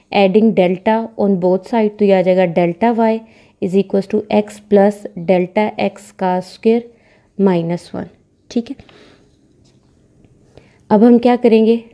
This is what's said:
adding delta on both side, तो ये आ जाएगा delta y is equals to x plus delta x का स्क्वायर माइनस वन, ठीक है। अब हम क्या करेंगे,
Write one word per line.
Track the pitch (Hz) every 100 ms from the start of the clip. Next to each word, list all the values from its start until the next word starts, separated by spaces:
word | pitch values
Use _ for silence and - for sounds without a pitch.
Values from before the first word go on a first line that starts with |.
| _
adding | 202 196 208 226
delta | 190 180 185 220 220 226 -
on | 202 185
both | 180 185
side, | 185 233 214 208
तो |
ये | 202
आ | 190
जाएगा | 185 185 180
delta | 180 170 170 233 226
y | 226 226 226 _ _ _
is | 190
equals | 196 196 196 190
to | 214 -
x | 214 208 - -
plus | 202 202 202 - 175 170
delta | 180 180 214 214 214
x | 202 - - -
का | 185 180
स्क्वायर | 185 - 220 233 233 _ _ _ _ -
माइनस | 196 175 165 175 -
वन, | - 175 _ _ _ -
ठीक | 240 233
है। | 277 - - - _ _ _ _ _ _ _ _ _ _ _ _ _ _ - _ _ -
अब | 214
हम | 240 240
क्या | 240 240
करेंगे, | 240 220 220 233 226